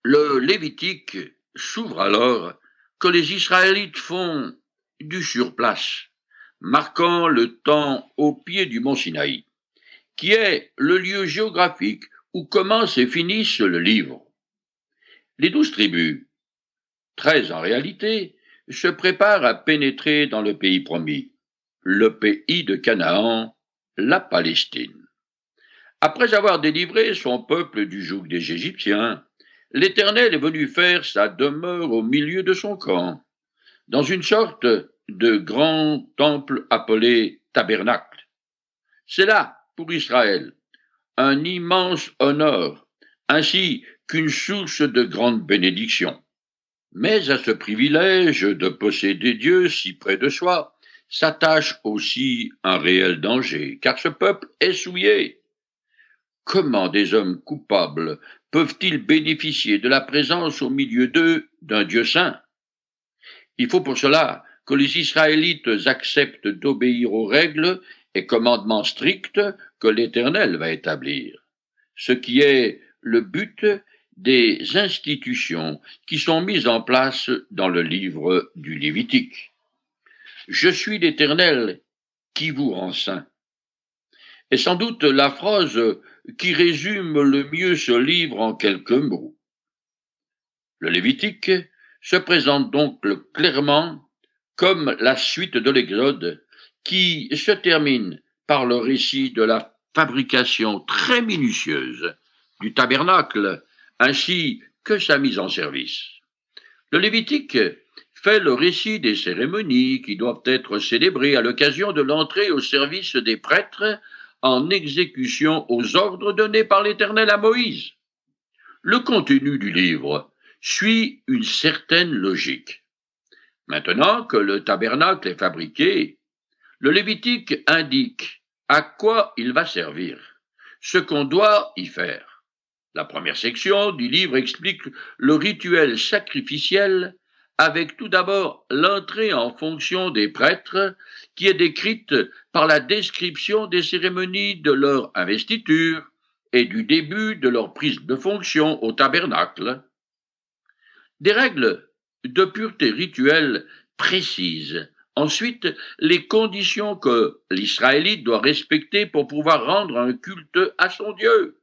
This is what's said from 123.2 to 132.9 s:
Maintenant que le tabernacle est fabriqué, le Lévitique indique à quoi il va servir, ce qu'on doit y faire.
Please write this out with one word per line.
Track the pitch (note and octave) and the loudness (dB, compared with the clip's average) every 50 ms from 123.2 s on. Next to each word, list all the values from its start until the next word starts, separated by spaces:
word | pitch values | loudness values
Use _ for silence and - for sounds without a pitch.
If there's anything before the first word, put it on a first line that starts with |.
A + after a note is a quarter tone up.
| _ _ _ _ _ _ _ _ _ | _ _ _ _ _ _ _ _ _
Maintenant | - D2+ D2+ - E2+ F2+ A2+ D3+ F#3+ A3 A#3+ A3+ | -8 -8 -6 -4 -2 0 2 2 2 2 0 -2
que | - - | 0 0
le | A2 G2+ G2 G2 G2 - | 0 2 2 -2 -2 0
tabernacle | - G2 F#2 A2 A2 A#2+ C#3+ D#3+ F#3 F#3+ F#3+ - | -2 -2 0 0 -2 0 2 2 2 0 -2 -4
est | F#2+ F2 - | -8 -6 -2
fabriqué, | F#2+ F2+ D#2+ D#2+ E2 D2+ _ - - F#2+ G3+ F#3+ - - - _ _ _ _ _ _ _ _ _ _ _ _ _ | -4 -4 -4 -4 -12 -10 _ 0 0 2 2 0 -2 -4 -8 _ _ _ _ _ _ _ _ _ _ _ _ _
le | - C#3+ | 0 2
Lévitique | F3 G3+ F3+ G#3+ G#3 A3 - A#3+ A#3+ A#3 A#3 - B2 - - | 2 2 0 0 -6 -4 -2 -2 -2 -2 -2 -6 -6 -2 2
indique | - D#3+ E3 D#3+ C3+ C3 C3+ B2+ B2 - - - - - _ _ _ _ _ _ | 2 2 2 2 0 0 0 0 -2 -6 -12 -14 -14 -16 _ _ _ _ _ _
à | - C#3+ D#3 | 2 2 2
quoi | D3+ - _ - G3+ G#3+ A3+ A3+ G3+ - - | 2 -2 _ 0 0 2 4 2 0 0 -4
il | - A2+ B2+ B2+ | -6 -4 -2 0
va | D#3 E3+ | -2 -2
servir, | - - F2+ E2 D2+ D2 D#2+ F2+ D#2 - - - - _ _ _ _ _ _ _ - - _ | -2 -4 -6 -6 -6 -8 -8 -8 -8 -10 -14 -20 -20 _ _ _ _ _ _ _ -20 -20 _
ce | - - - | -10 -2 0
qu'on | F3+ - - D3+ D3 C#3+ | 0 0 0 -2 -2 0
doit | C3+ D#3 F#3 G#3+ G#3+ G#3 G#3 G#3 - _ | 2 2 4 6 6 6 4 2 -2 _
y | - - | -12 -12
faire. | - - - F2+ E2+ - - - - - _ _ _ _ _ _ _ _ _ _ _ | -10 -6 -6 -6 -6 -6 -12 -14 -20 -20 _ _ _ _ _ _ _ _ _ _ _